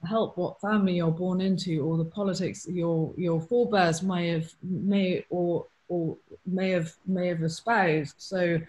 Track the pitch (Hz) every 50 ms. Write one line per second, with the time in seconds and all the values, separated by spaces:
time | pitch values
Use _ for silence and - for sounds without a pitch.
0 | - 170 214 226 214 208 - - 180 - - - - 202 214 214 196 190 180 175
1 | 170 160 160 165 180 185 185 185 185 190 190 175 - 190 160 156 135 160 165 165
2 | 165 165 - 208 202 196 180 170 190 151 - - - - 185 180 170 170 165 160
3 | 160 135 - - 185 170 165 - 165 - 240 240 240 - 214 196 180 170 160 165
4 | 180 190 185 175 175 170 170 165 160 165 - _ - 180 185 170 - 196 202 202
5 | 190 185 180 - - - - 180 175 175 170 156 - - _ _ _ _ 175 175
6 | 165 160 - - _ _ - - _ 180 180 185 190 190 185 180 160 160 - _
7 | _ 185 190 180 180 180 175 165 160 165 160 - - 226 233 220 190 175 156 156
8 | 147 - - _ - - 190 185 180 170 170 160 160